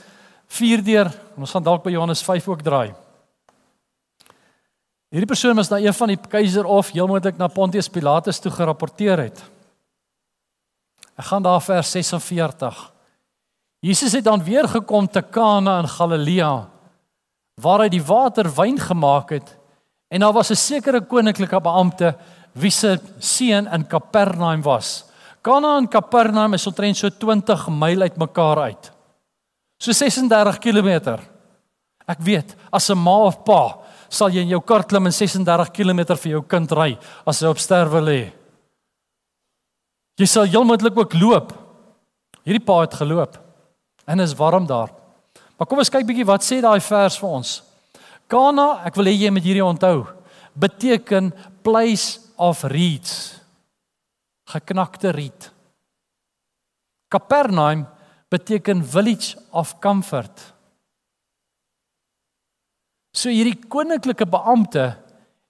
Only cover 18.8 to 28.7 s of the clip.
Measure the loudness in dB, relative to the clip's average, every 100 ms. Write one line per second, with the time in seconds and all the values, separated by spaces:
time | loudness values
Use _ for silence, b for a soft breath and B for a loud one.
18.8 | -4 0 2 2 0 -10 -10 -20 _ _
19.8 | _ _ -8 2 2 4 0 0 -2 -2
20.8 | 0 -2 0 0 2 0 -2 -2 0 2
21.8 | 0 2 -2 -2 B B B -4 -2 0
22.8 | 0 -2 -6 -10 -6 -2 0 0 0 -6
23.8 | -2 -4 0 0 0 0 -2 0 0 0
24.8 | -2 -12 -16 b b b 0 2 2 0
25.8 | 2 0 2 2 2 2 0 0 -4 -2
26.8 | -2 0 -4 -2 0 0 0 -2 -2 -2
27.8 | 0 2 0 -2 -4 0 0 0 -2